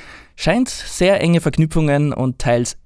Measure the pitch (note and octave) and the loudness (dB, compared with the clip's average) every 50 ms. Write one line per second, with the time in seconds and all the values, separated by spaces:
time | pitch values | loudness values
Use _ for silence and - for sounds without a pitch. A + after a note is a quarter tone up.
0 | - - - - - - _ - - D#3+ F3+ A#3+ C4 - - - - - - - | -20 -20 -20 -20 -20 -20 _ -4 -2 0 2 2 0 -2 -4 -10 -12 -8 -4 0
1 | F3+ F#3 G3 - D3+ E3+ E3+ E3 E3+ D#3 - - D#3+ D#3 - E3+ D#3 D3 C#3+ C#3+ | 2 2 2 2 2 2 2 2 2 0 0 0 0 0 0 0 0 2 2 0
2 | D3 D3 - - C3 C3 B2+ - - A#2+ A#2+ A#2+ A#2+ - - - - | 0 0 -2 -2 -4 -4 -4 -2 0 0 2 0 0 -2 -8 -12 -18